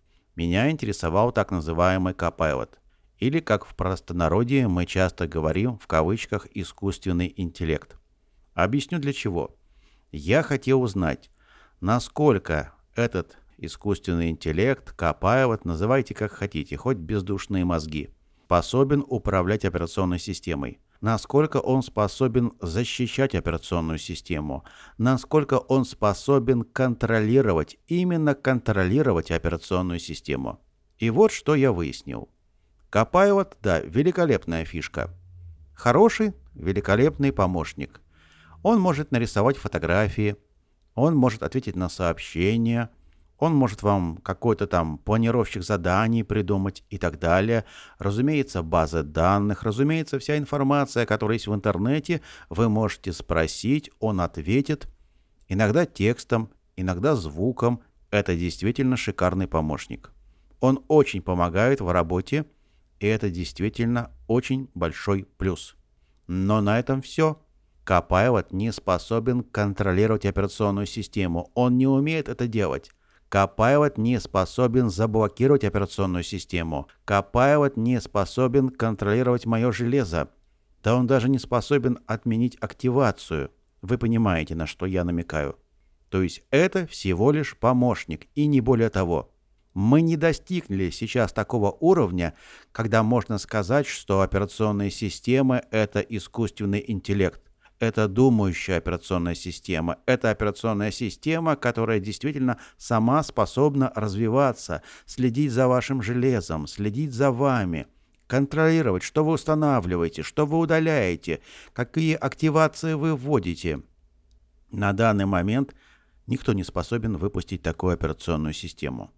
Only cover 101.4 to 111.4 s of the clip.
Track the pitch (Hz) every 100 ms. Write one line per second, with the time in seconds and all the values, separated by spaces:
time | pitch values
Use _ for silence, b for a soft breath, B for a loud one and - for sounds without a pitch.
101.4 | 165 143 123 113 113 110 98 95 139 143
102.4 | 127 117 B B - 117 117 147 147 -
103.4 | 101 - 147 139 131 - 107 98 113 123
104.4 | 139 113 - 76 B B - - 127 120
105.4 | 147 120 127 127 - 135 107 123 131 120
106.4 | 85 80 76 - 104 107 151 120 139 120
107.4 | 139 123 92 80 - _ _ _ - 127
108.4 | 139 143 160 160 131 92 - 151 156 156
109.4 | - 151 151 131 90 90 85 - 78 -
110.4 | 147 160 165 160 160 151 95 82 - 78